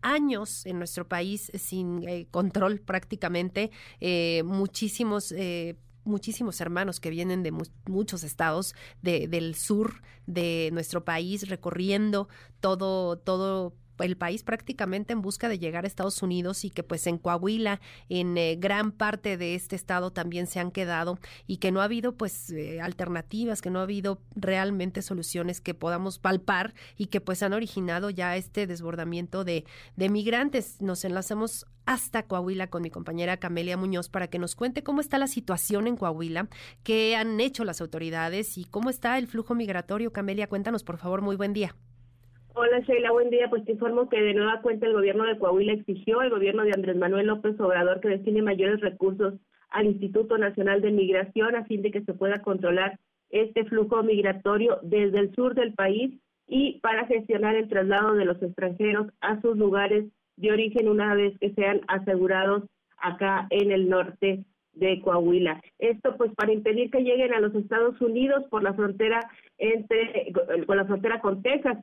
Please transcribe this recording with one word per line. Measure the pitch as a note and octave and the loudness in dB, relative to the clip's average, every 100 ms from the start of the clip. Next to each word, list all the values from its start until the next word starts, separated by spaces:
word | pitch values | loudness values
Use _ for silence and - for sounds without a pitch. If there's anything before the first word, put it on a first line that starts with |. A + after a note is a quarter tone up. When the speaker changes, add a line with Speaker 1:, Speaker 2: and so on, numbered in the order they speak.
Speaker 1:
años | A#3 D4 D4 A#3 G#3 - F#3 | 0 2 2 0 -4 -8 -6
en | F3+ | -6
nuestro | F3 - F3 | -6 -8 -6
país | F3+ F3+ G3+ - | -4 -2 -4 -8
sin, | G3 - F#3 F3+ F3 F3 | -10 -8 -6 -4 -4 -6
eh, | F3 E3 | -8 -6
control | F3 F#3+ G3+ F#3+ G#3 | -2 0 2 0 0
prácticamente. | - F#3+ - G#3 F3 F3 F3+ F#3 G#3+ - - - | -4 -6 -6 -6 -2 -2 -2 -2 -4 -6 -20 -8
Eh, | F3+ F3 E3 E3 | -2 0 2 0
muchísimos... | E3 F#3+ G3 - G#3+ - A#3 G#3 G3 | 0 0 -2 -2 -4 -2 -2 -2 -4
Eh, | F3+ F#3 F3 E3+ E3+ - - | -6 -4 -4 -6 -10 -16 -14
muchísimos | - G3+ - G#3+ A#3 F3 | -4 -4 -4 -4 -4 -4
hermanos | E3+ F3 F#3+ F3 | -4 -2 -4 -4
que | E3 | -6
vienen | E3 F3+ F#3 | -4 -2 -2
de | E3+ | -2
mu-, | D#3 D#3+ - - | -4 -8 -10 -6
muchos | F#3+ G#3+ F#3 | -4 -4 -6
estados | D#3 - E3 D#3 F#3+ - - - | -10 -2 0 0 -4 -8 -20 -8
de, | F3 E3 D3+ | -2 -2 0
del | E3+ E3 | -4 -4
sur | D#3 - G#3 A3 - - - - | -6 -2 0 0 -4 -20 -20 -8
de | F3+ E3+ E3 D#3+ | -4 -2 0 -2
nuestro | E3 D#3 F3 | -4 -4 -6
país, | E3 E3 F3 G3+ G3 | -4 -4 -2 -6 -6
recorriendo | F#3+ F3 F3 F#3 G3+ G#3+ G3+ G3+ - - - | -8 -6 -4 0 2 2 0 -2 -10 -20 -4
todo, | F#3+ F#3+ F#3+ F#3+ F3+ E3+ | 0 0 0 0 -2 -4
todo | - F#3 F#3+ F#3+ F3+ - - - | -2 0 0 -2 -4 -10 -20 -6
el | F3+ F3+ | -4 -2
país | F3 G#3 | -4 -4
prácticamente | - A3+ - C4 G3 F#3+ G#3 | -6 -8 -6 -6 -4 -4 -4
en | A#3 | -4
busca | G3 G3+ A#3+ | -4 -4 -4
de | G3+ | -4
llegar | E3+ E3+ | -4 -4
a | F#3+ | -6
Estados | - F#3+ G3 | -4 -4 -2
Unidos | F#3+ F3+ F3+ F#3+ | -2 -2 -2 -6
y | G3+ | -8
que, | - | -8
pues, | E3+ E3 - | -6 -4 -2
en | E3+ | -2
Coahuila, | F3 F3 F#3 A3 G#3+ G3+ - - - | 0 0 0 0 0 -4 -8 -20 -6
en, | F3+ F3+ F3 | -2 0 0
eh, | E3 E3 | 0 0
gran | G3 G3+ G#3+ | 0 0 -2
parte | G#3+ G#3+ G#3+ G#3+ F#3 | -2 -2 -2 -4 -4
de | F3 F3 | -4 -6
este | - | -6
estado | F#3 - F3+ F3+ | -10 -4 -2 -2
también | F3+ F3 E3+ F3+ | -4 -6 -4 -6
se | - | -4
han | F3 | -4
quedado | F3+ F3+ E3+ E3+ F3+ - - - | -4 -4 -2 -4 -6 -10 -20 -10
y | F#3 | -4
que | F#3+ | 0
no | F#3+ | 0
ha | G3+ | 0
habido, | A#3 A#3+ | 0 -4
pues, | A#3+ G#3 - - | -4 -6 -6 -10
eh, | D#3+ D3+ E3 | -10 -8 -8
alternativas, | E3+ F3+ F3+ F3 E3 G#3+ A#3 G#3+ | -8 -6 -6 -6 -6 -6 -4 -4
que | F3+ | -4
no | F#3 | -4
ha | |
habido | F#3+ G3+ G3 G3 - - | -4 -4 -4 -6 -8 -6
realmente | F#3+ F#3+ F#3+ G3 F#3 F3+ | -2 0 0 -2 -4 -6
soluciones | F#3+ F#3 E3 F3+ F3 F3+ | -6 -6 -6 -4 -4 -6
que | - | -8
podamos | E3+ E3 F3 F#3+ F#3 | -6 -4 -2 -4 -2
palpar | F#3+ F#3+ F#3 F#3 G#3 - - - | 0 0 0 -2 -2 -8 -20 -8
y | G#3 | -4
que, | G3+ | -4
pues, | F#3+ F#3 | -2 -2
han | G3+ | 0
originado | G3+ A3+ - F3+ E3+ G3+ | -2 -4 -4 -4 -2 -4
ya | F#3 F3+ F3+ | -4 -4 -4
este | F3+ - G3+ | -4 -6 -6
desbordamiento | F3 E3 E3+ E3 E3+ F3 F#3+ | -6 -8 -6 -6 -6 -6 -6
de, | F#3 E3+ D3+ - - - | -2 -4 -4 -20 -18 -2
de | F#3+ | 0
migrantes. | G#3 G#3 A#3 C#4 C#4 - - | 0 0 0 0 -2 -6 -6
Nos | G3 F3+ | -6 -4
enlazamos | F#3+ F3+ F#3 G#3+ A3+ - - - | -4 -4 -4 -4 -4 -6 -14 -12
hasta | - B3 - A#3 | -4 -4 -2 -6
Coahuila | A3 F#3 F3+ F#3+ F#3 | -4 -4 -2 -4 -4
con | F3+ | -6
mi | E3+ | -6
compañera | E3+ E3 E3 F3 F3+ | -8 -8 -4 -2 -2
Camelia | F3+ E3+ F3 F3+ | -4 -4 -4 -2
Muñoz | F#3+ F#3 E3+ | -2 -4 -4
para | F#3+ F3 | -6 -6
que | F3 | -6
nos | F3 | -6
cuente | - B3 B3+ | -4 -4 -4
cómo | D4 C#4+ | -4 -4
está | D4 C#4 | 0 0
la | C4+ | 0
situación | C4+ - F3+ - G3+ A3 | -2 -4 -4 0 0 0
en | A#3+ | 0
Coahuila, | F3+ D#3+ E3 E3 G#3 - - - | -2 -2 -4 -4 -6 -10 -20 -18
qué | - A3 A3 A3+ | 0 2 4 2
han | A3 G#3+ | 0 0
hecho | C4 C4 | 0 0
las | A3 E3 | -6 -4
autoridades | E3 D#3+ E3 E3 E3 F#3 G#3+ - | -8 -6 -6 -4 -2 -4 -6 -8
y | |
cómo | F3 G#3 A#3+ | -8 -4 -4
está | B3+ A#3+ C4 | -2 0 0
el | A#3+ | -2
flujo | A3+ A3 A#3+ | -6 -4 -2
migratorio. | A3 F3+ F3 G3+ A#3 | -2 -4 -4 -4 -4
Camelia, | G#3 G3 G3+ G#3 | -4 -4 -4 -2
cuéntanos, | G3+ G3+ A#3 | -2 -2 -4
por | - E3 | -6 -8
favor. | F3+ F#3 | -4 -2
Muy | G3+ | -2
buen | G3+ G3+ | -2 -2
día. | G#3 G3 - - - - _ - - - - | -2 -4 -6 -20 -20 -20 _ -20 -20 -12 0
Speaker 2:
Hola, | A#3+ B3 | 4 4
Sheila, | B3 B3 A#3+ | 4 2 4
buen | A#3 A#3+ | 4 4
día. | A#3+ A#3+ | 4 4
Pues | A#3 | 0
te | G#3+ | 0
informo | A3 A#3 A#3+ B3 | -2 0 2 2
que | A3 | 4
de | G#3 | 4
nueva | G3+ G#3 A3 | 4 2 2
cuenta | A3+ A3 A3+ | 0 0 2
el | |
gobierno | G#3+ G3 G3 | 4 4 4
de | A3 G#3+ | 2 2
Coahuila | G3 F#3 G#3 | 4 4 4
exigió | G#3+ G#3 F#3+ G3 A3+ | 0 -2 -4 2 2
al | B3+ | 4
gobierno | A3 G3 G#3 | 4 2 4
de | G#3+ | 2
Andrés | F#3+ F#3 F3+ | 2 2 2
Manuel | F3+ G3 G#3 | 2 2 2
López | G#3+ G#3+ G#3+ | 2 0 0
Obrador | G3+ F3+ F3+ F#3 | 2 4 4 2
que | G#3+ | 2
destine | G3 G3 G#3+ | 0 2 2
mayores | G#3+ F#3+ F#3+ G#3 | 2 4 2 2
recursos | G#3 F#3 F#3+ F#3+ G3 G3 _ _ _ | 0 0 0 2 -2 -2 _ _ _
al | G3+ G#3+ | 0 2
Instituto | G3+ G3 G#3+ A3 A3+ | 2 0 0 2 2
Nacional | G3+ G#3 G3 G3 | 2 2 2 4
de | G#3 | 4
Migración | G#3 F#3+ F#3+ F#3+ A3 A3 | 4 4 2 0 0 0
a | A#3 G#3+ | 0 -2
fin | G#3+ | -2
de | G3+ | -2
que | G3+ | -2
se | G#3 | -6
pueda | F#3 F#3+ G#3 | -2 0 0
controlar | G#3 F#3+ F3+ F3+ F#3+ F#3+ _ _ _ | -2 0 2 2 0 -4 _ _ _
este | G#3 A3 A3 G#3+ | 0 0 0 0
flujo | A3 G#3+ A3+ | 2 2 2
migratorio | A3 G#3 G3 F#3+ G3+ G#3 A#3 - | 4 4 2 2 2 4 4 2
desde | E3+ G#3 G3+ G3 | 2 4 4 4
el | G3+ G3 | 2 2
sur | B3+ | 2
del | B3+ A#3 | 2 0
país | G#3+ G3 G#3 C4 C4 _ _ _ | 2 2 2 0 -4 _ _ _
y | C4 C#4 - | 2 2 0
para | A3+ A3 A#3 | 0 0 2
gestionar | A#3+ G#3+ G#3 G#3+ | 0 2 2 2
el | A3 A3 | 2 2
traslado | G#3+ F#3+ G3+ G#3+ | 2 4 4 4
de | G#3+ | 4
los | F#3 F3 | 4 0
extranjeros | F3+ F3+ F#3 F3 G#3+ G#3 G#3+ - | -2 -2 -4 0 0 2 -2 -4
a | F#3+ G#3+ | -4 0
sus | A#3 A3 | 2 4
lugares | G#3 G3 G3+ G#3 G#3+ _ _ | 4 4 4 2 0 _ _
de | - G3+ | -2 2
origen | G#3+ A3 A3+ A3 | 4 2 2 4
una | G#3 G#3 | 4 4
vez | G3+ G3+ G3 | 4 4 2
que | G3+ | -2
sean | G3+ G3 G#3 - | 2 2 2 0
asegurados | F#3+ G3 F#3 F#3 F#3+ F#3+ G#3 G3+ _ _ _ | -2 2 2 4 4 4 2 -2 _ _ _
acá | F3+ F3+ G3 G3 G3 | -4 -2 0 0 2
en | F#3 G3+ | 2 4
el | F#3+ F#3 | 4 4
norte | F#3 F3+ - G3 F#3+ G3 _ _ | 4 2 0 0 0 -6 _ _
de | - F#3+ F#3 | 0 2 2
Coahuila. | F#3+ F3 E3+ F3+ F3 D#3+ - _ | 2 4 6 4 4 0 -8 _
Esto, | A#3 A3 C4+ B3 | 0 2 0 2
pues, | A#3 | 0
para | G#3+ G#3 | 2 2
impedir | A3 G#3+ A3 A#3+ | 2 2 2 2
que | C4+ | 2
lleguen | B3 B3 B3+ | 4 4 4
a | A#3 | 4
los | G#3+ | 2
Estados | G#3+ G#3 A3+ A#3 B3 | 2 0 2 2 4
Unidos | A#3+ A3+ C4+ C#4 C#4 | 2 4 4 2 2
por | A3 | 0
la | G3 | 0
frontera | G3 G#3 G3 A3 A3+ A#3 - - _ | 2 0 2 2 2 -2 -12 -20 _
entre, | G#3+ A3+ G#3+ A3+ A3+ G3+ F3 F3 E3+ E3+ D#3+ | 2 2 2 2 2 -2 -2 0 2 0 2
con | G3 | 2
la | G3 | 2
frontera | G3 G#3 A3+ | 0 0 0
con | G#3 F#3+ | 0 0
Texas. | G3 C#4+ C#4+ A3 | 2 2 0 -2